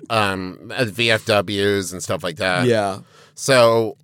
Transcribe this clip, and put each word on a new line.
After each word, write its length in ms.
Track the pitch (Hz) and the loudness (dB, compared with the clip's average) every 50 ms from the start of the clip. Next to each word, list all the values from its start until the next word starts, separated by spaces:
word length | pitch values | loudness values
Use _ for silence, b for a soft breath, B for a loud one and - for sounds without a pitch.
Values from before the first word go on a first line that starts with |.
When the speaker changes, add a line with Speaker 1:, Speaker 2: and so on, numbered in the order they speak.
| - - | -6 -4
Speaker 1:
um, 600 | 117 110 104 98 98 95 92 92 90 - - 113 107 | -2 0 0 0 -2 -4 -6 -8 -12 -14 -16 -10 -6
at 140 | 104 131 107 | -4 -4 -4
V 220 | 87 110 120 117 | -2 -2 0 2
F 140 | 110 107 - | 2 0 0
Ws 680 | - 107 101 95 92 101 98 101 101 101 98 95 87 92 | 0 0 0 0 0 -2 -2 0 0 0 0 -2 -6 -8
and 80 | 90 - | -10 -8
stuff 200 | - 98 85 85 | -6 -6 -6 -6
like 120 | 90 80 | -6 -6
that. 300 | 76 98 92 90 90 104 | -4 -2 -2 0 0 2
Speaker 2:
Yeah. 320 | 123 113 107 101 98 95 104 - b b b b b b | 2 2 2 0 -2 -4 -8 -12 b b b b b b
Speaker 1:
So, 600 | b - - 135 127 117 117 113 113 113 107 - - | b -2 2 4 6 6 6 6 4 2 0 -4 -4